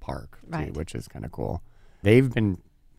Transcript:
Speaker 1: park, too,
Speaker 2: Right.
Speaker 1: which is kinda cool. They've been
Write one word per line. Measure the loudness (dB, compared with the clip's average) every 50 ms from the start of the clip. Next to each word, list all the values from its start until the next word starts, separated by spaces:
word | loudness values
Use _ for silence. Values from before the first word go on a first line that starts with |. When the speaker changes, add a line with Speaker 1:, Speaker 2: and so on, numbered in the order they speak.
Speaker 1:
park, | -12 -12 -10 -10 -12 -16 -18 -20
too, | -14 -10
Speaker 2:
Right. | -8 -6 -6 -6 -6
Speaker 1:
which | -8 -8 -8 -8
is | -10 -10 -10
kinda | -12 -12 -12 -10
cool. | -8 -6 -6 -4 -6 -6 -10 -14 -20 -20 -20 -20 -10 0
They've | 4 8 8 8 6 6
been | 2 2 2 0 0 -4 -8 -20 _ _ _ -20 -20